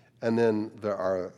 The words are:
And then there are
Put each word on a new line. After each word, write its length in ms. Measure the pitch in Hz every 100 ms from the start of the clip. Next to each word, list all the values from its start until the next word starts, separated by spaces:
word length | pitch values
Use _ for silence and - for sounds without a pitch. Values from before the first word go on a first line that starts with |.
| _ _
And 160 | 117 113
then 340 | 113 107 110 104
there 200 | 104 98
are 380 | 95 95 90